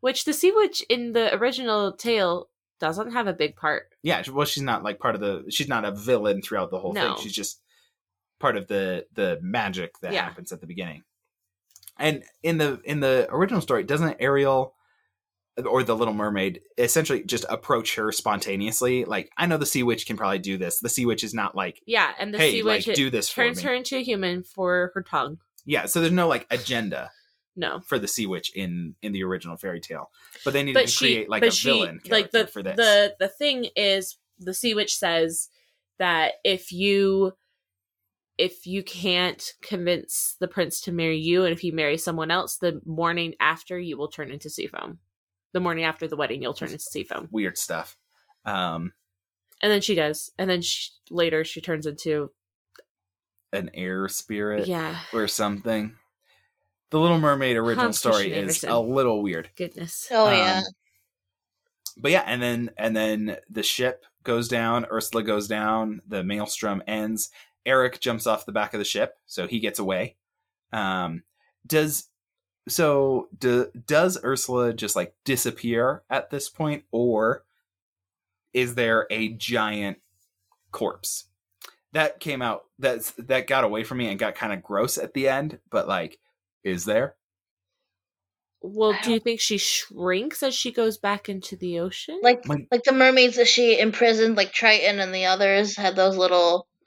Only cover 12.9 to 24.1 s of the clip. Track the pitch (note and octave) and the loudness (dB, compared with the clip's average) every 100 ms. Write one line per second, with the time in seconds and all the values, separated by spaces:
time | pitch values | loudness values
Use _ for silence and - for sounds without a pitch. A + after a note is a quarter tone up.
12.9 | D3+ C3+ C3 - C#3+ F#3+ G#3+ - C3 - | 0 4 4 2 2 2 0 0 -2 0
13.9 | D3+ - - C3 C#3 C#3 C3 C3 _ _ | 0 0 0 2 4 4 2 0 _ _
14.9 | _ _ _ _ _ _ - B2 B2 A2+ | _ _ _ _ _ _ -8 0 2 2
15.9 | A2+ A#2 G#2+ G#2+ G2+ F#2+ F2 _ - A#2+ | 2 0 0 -2 0 -2 -4 _ 0 2
16.9 | D#3+ D#3 C3 - A#2 - A2+ - B2+ A2+ | 2 2 -2 -2 -4 -4 -6 0 0 0
17.9 | - G#2+ - A2+ G2+ - G2 G#2 G#2+ B2+ | -2 -2 -2 -2 -2 -2 -4 -2 0 2
18.9 | B2+ A2+ G2+ - - F3 D#3 D3 C#3 A#2+ | 0 0 -4 -6 -4 0 0 0 0 2
19.9 | A2+ - G#2+ G#2 F#2+ F#2+ F#2+ F2 - A#2 | 0 -2 -2 0 0 -2 -4 -4 -4 -2
20.9 | - A#2+ A2 A2+ A2 G2+ F#2+ F#2 - - | 0 0 0 -4 -4 -4 -4 -6 -8 -2
21.9 | A3+ D#3+ - G#3 G#3 - A#3 G#3+ G#3+ F#3+ | 0 0 -2 -6 2 2 4 0 0 0
22.9 | F3+ C3+ A#2+ - - A#3+ A#3+ C#4 B3 B3 | 0 0 0 -2 0 0 0 -4 -4 -4
23.9 | C4 B3 | -6 -4